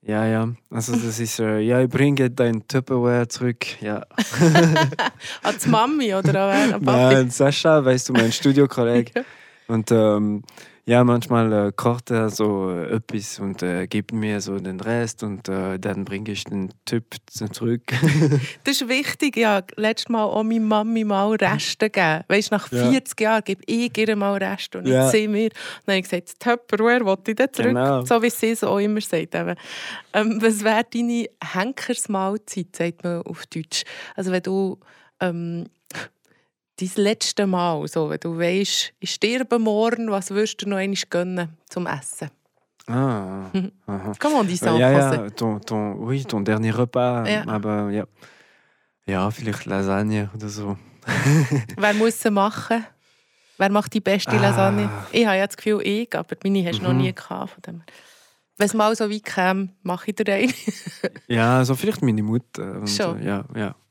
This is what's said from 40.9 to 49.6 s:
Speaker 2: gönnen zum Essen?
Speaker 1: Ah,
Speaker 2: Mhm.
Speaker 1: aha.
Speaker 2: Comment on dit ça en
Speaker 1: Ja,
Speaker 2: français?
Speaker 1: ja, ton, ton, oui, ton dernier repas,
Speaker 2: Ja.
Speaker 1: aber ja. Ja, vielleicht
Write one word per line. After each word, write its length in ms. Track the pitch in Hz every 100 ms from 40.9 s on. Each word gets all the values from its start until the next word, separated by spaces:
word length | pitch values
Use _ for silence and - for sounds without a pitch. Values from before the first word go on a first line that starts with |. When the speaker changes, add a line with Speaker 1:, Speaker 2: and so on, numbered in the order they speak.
| 196 -
Speaker 2:
gönnen 400 | 175 180 180 170 160 _
zum 160 | - 175
Essen? 420 | 143 - - 151 _ _ _ _ _ -
Speaker 1:
Ah, 640 | 120 135 113 95 95 95
Speaker 2:
Mhm. 220 | 190 185 _ -
Speaker 1:
aha. 280 | - 214 202
Speaker 2:
Comment 220 | 294 294
on 80 | 202
dit 100 | 175
ça 60 | -
en 60 | 120
Speaker 1:
Ja, 100 | 127
Speaker 2:
français? 320 | 139 139 123
Speaker 1:
ja, 60 | 104
ton, 280 | 107 113 107
ton, 360 | - 110 104 101
oui, 240 | 110 139
ton 220 | 131 110 98
dernier 320 | 107 110 110
repas, 480 | 123 127 123 123 113
Speaker 2:
Ja. 160 | 208 -
Speaker 1:
aber 420 | 110 107 104 104
ja. 140 | 104 101 _ - _ _ _ _ _ _ _ -
Ja, 240 | 98 98
vielleicht 360 | 110 113 104